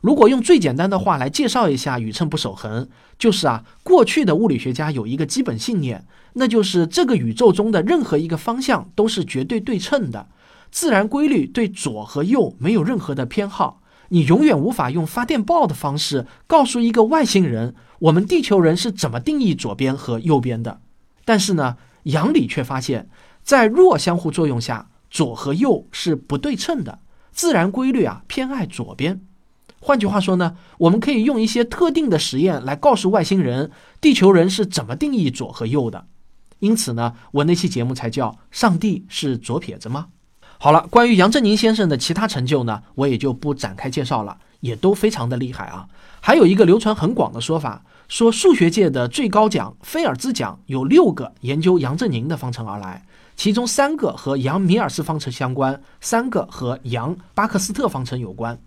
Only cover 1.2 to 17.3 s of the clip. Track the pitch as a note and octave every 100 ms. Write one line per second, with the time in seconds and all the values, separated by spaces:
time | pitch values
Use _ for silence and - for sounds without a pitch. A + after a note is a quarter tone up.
1.2 | B2+ D#3 D#3+ B3+ G#3 C3 C#3+ B2 A2 G#2+
2.2 | D#3+ D3+ A#2+ F#2+ A2 A2 C3 _ _ _
3.2 | A#3 F#3+ D#3+ A2+ - - - F4+ A#3 -
4.2 | A#3 D#3+ A3 B2+ B2+ B2 D3+ C#3 G#2+ C3+
5.2 | D#3+ B3 B3 A3+ A#3+ A3 C3+ G#2+ - -
6.2 | _ - B3+ A3+ F#3+ F#3 E3 - F4+ G#3+
7.2 | A#2+ A2 A#3 F#3 G#3+ G3+ F3+ E4+ B3 D3+
8.2 | D#3+ E3 - A#3+ C4 G#3+ - - A3 G#3+
9.2 | D3 C3 B2+ A3+ A3 G#3+ - C#4+ E3+ A2
10.2 | - _ _ _ - - E4+ G#3 G#3+ C#4
11.2 | D4 B3 C3+ - G#3+ - C#3+ G#2+ A2 C#3+
12.2 | E3 C4 F#3+ - C#3+ A3 D#3+ A#3+ - C#3
13.2 | B2+ - G3+ - E3+ - _ _ _ F3
14.2 | C#3 F#3 D4+ F3 D3 A3 B2+ D3+ D#3+ -
15.2 | A#3+ D4+ G#3+ E4+ B3 C#3+ D3 C#3+ - C#3
16.2 | B2 - _ E4 C4 A#3+ A#3 A#3 A3 D#4+
17.2 | B3+